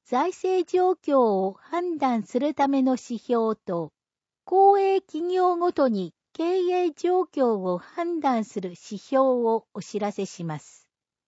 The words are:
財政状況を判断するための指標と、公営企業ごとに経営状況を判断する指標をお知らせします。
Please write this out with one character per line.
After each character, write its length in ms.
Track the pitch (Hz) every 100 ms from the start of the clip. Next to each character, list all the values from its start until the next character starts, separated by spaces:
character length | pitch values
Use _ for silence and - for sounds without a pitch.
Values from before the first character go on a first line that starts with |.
財 280 | - 247 320
政 380 | - 370 370 349
状 220 | 359 370
況 280 | 370 - 277
を 340 | 233 190 190
判 440 | 196 - 339 359 320
断 260 | 269 240
す 140 | 202 247
る 160 | 294
た 140 | 294 277
め 140 | 277
の 160 | 262 254
指 160 | - 233
標 380 | - 240 220 220
と、 380 | - 175 156 _ _ _ _ _
公 340 | - 370 392 403
営 220 | 392 381
企 340 | - 311 349
業 220 | 370 370 349
ご 160 | 349
と 160 | - 269
に 260 | 208 180 - _
経 100 | -
営 480 | 330 370 359 359 359
状 300 | 294 349 359
況 380 | 349 - 247 214
を 180 | 185 180
判 420 | - - 339 339
断 240 | 285 240
す 160 | 208 -
る 120 | 185
指 260 | 175 - 202
標 220 | - 262
を 460 | 269 247 226 226 -
お 80 | -
知 180 | - 208
ら 120 | 208
せ 140 | 208 196
し 180 | -
ま 160 | 170 151
す。 220 | - - _ _ _ _